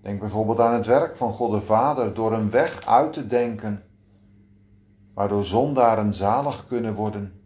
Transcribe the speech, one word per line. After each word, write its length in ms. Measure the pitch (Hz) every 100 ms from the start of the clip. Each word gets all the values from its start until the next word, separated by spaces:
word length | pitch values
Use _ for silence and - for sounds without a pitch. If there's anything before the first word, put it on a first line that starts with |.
Denk 180 | 101 101
bijvoorbeeld 400 | 104 101 104 117
aan 140 | 117
het 120 | 117 110
werk 320 | 131 160 -
van 140 | 120
God 200 | 104 117
de 100 | 104
Vader 520 | - 110 135 139 110
door 200 | 104 110
een 160 | 110 107
weg 360 | 113 165 - -
uit 280 | 117 156
te 140 | 156 113
denken, 560 | 120 120 107 110 101 - _ _ _ _ _ _ _ _ _ _ _ _
waardoor 320 | - 101 104 98
zondaren 680 | 101 143 135 120 110 104
zalig 520 | 98 98 120 143 123 -
kunnen 280 | 120 113
worden. 460 | 98 107 101 98 -